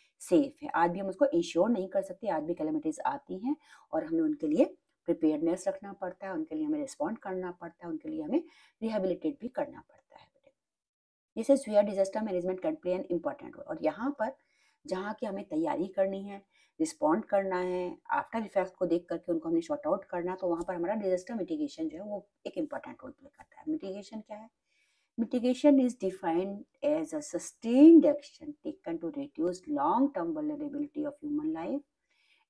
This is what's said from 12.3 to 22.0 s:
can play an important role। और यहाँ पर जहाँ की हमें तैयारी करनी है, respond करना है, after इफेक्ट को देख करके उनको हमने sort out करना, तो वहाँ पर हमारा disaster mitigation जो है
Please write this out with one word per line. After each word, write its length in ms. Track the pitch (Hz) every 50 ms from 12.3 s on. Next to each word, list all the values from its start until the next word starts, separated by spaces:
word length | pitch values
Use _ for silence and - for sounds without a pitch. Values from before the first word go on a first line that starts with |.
| 185 175 170 185 185 - -
can 100 | 160 156
play 220 | - - 180 180 190
an 80 | -
important 420 | - 175 - - - - - - -
role। 180 | - - -
और 120 | - - -
यहाँ 340 | - - - 214 247 285 285 -
पर 160 | 214 - - - _ _ _ _ _ _ _ _ -
जहाँ 280 | - 185 185 196 214 214
की 120 | - 233
हमें 200 | 208 190 196 190
तैयारी 420 | 190 196 208 - 196 190 151 185
करनी 360 | 190 - 196 190 196 196 196 196
है, 220 | 202 196 202 - _ _ _ _ _ _ -
respond 460 | 160 - - - 202 302 - 220 -
करना 340 | - 202 196 196 190 185 180
है, 380 | 185 180 180 180 180 175 - - _ -
after 300 | - 143 - - - 226
इफेक्ट 360 | 214 196 - 196 190 190 -
को 100 | - 185
देख 200 | 165 165 175 175 -
करके 220 | 175 165 - -
उनको 180 | 170 160 160 165
हमने 120 | 165 170
sort 260 | 170 - - - -
out 180 | 151 185 196 -
करना, 300 | - 185 175 170 180 185
तो 120 | - 190
वहाँ 160 | 175 165 170 -
पर 80 | - 180
हमारा 200 | 170 170 190 220
disaster 380 | 220 202 190 185 180 - - 233
mitigation 560 | 208 170 - 160 151 294 285 - 160 160 151
जो 80 | 151
है 60 | 170